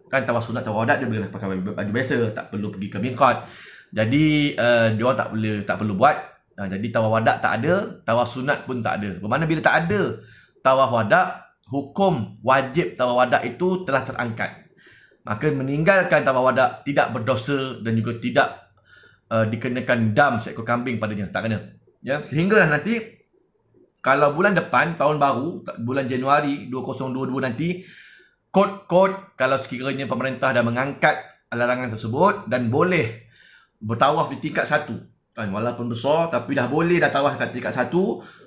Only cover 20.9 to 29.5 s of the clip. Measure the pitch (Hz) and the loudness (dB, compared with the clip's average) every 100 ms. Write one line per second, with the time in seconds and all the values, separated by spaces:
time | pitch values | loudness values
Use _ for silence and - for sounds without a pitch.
20.9 | 117 107 104 92 92 113 104 - - _ | -4 -4 -4 -6 -4 -2 -4 -6 -20 _
21.9 | _ - 147 - 143 190 214 160 147 196 | _ -6 -6 -4 0 4 4 4 2 -2
22.9 | 233 - - _ _ _ _ _ _ _ | -4 -6 -18 _ _ _ _ _ _ _
23.9 | _ 131 143 147 147 202 185 - 123 160 | _ 0 4 4 4 2 2 0 0 0
24.9 | 165 143 151 139 120 156 - - - 117 | 2 0 2 2 0 -4 -6 -10 -8 -4
25.9 | 135 123 127 131 147 143 143 120 127 123 | -2 -2 -2 2 2 2 -4 -6 -8 -6
26.9 | 131 131 131 127 131 127 113 165 180 - | -6 -6 -4 -4 -2 -4 -2 -4 -4 -10
27.9 | - - - _ _ _ 185 196 - - | -20 -20 -20 _ _ _ 2 2 0 0
28.9 | 180 190 190 - - 131 | 4 4 0 -10 -2 0